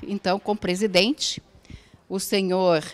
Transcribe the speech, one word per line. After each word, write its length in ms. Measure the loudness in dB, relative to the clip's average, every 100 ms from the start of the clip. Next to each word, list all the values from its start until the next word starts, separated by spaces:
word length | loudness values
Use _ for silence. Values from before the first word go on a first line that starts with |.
| -8
então, 320 | -4 -2 -2
com 120 | -2
o 40 | -4
presidente, 840 | -2 0 2 4 2 0 -4 -8 -14 -20 -20 -20 _ _ -8
o 100 | -6
senhor 640 | -2 0 2 2 4 2 0